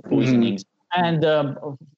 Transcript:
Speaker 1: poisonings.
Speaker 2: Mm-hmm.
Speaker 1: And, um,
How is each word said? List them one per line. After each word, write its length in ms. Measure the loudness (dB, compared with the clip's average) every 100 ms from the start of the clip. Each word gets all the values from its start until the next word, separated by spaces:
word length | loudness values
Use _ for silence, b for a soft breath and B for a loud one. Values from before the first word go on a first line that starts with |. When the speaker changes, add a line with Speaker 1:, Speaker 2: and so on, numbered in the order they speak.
| -4
Speaker 1:
poisonings. 540 | 0 2 2 2 -2
Speaker 2:
Mm-hmm. 420 | -8 _ _ -2
Speaker 1:
And, 200 | 0 2
um, 540 | 2 2 0 -6 -12 -14 -18